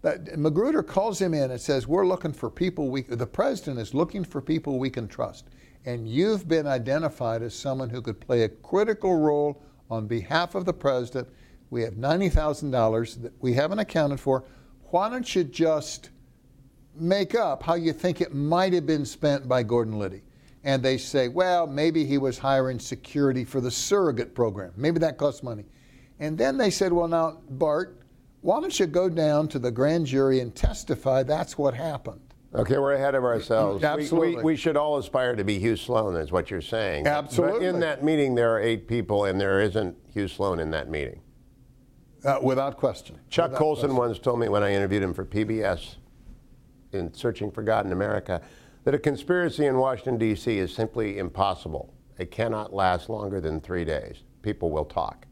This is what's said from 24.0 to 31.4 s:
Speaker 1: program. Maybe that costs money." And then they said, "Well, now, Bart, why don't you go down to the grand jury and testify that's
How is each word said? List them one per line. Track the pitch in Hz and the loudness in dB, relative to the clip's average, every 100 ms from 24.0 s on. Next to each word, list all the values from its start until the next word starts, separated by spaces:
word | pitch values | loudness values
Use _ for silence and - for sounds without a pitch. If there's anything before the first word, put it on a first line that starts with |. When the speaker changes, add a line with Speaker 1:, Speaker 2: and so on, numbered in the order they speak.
| 175 117 120 - | 4 0 -4 0
Speaker 1:
program. | 117 98 92 87 | 0 0 -10 -2
Maybe | 143 165 | 0 2
that | 160 - | 0 2
costs | 143 - | -2 -2
money." | 131 107 101 - - - - - | -10 -10 -14 -20 -20 -20 -20 -8
And | 151 160 | -6 0
then | 254 269 | 0 4
they | 214 | 2
said, | 180 190 | 2 2
"Well, | 170 170 | 2 2
now, | 165 160 156 - | 2 0 -2 -14
Bart, | 131 160 147 185 - - - _ _ | -2 0 2 -2 -10 -20 -20 _ _
why | 156 226 | 0 0
don't | 359 - | 0 0
you | 185 | 2
go | 160 185 | 2 2
down | 165 156 147 151 | 2 2 2 0
to | 143 | -2
the | 123 | -2
grand | 117 139 165 147 | 2 2 2 2
jury | 131 135 131 | 4 4 4
and | 120 - | 0 -2
testify | - - - 139 135 131 | -2 -2 -6 -2 2 2
that's | 131 151 | 2 -2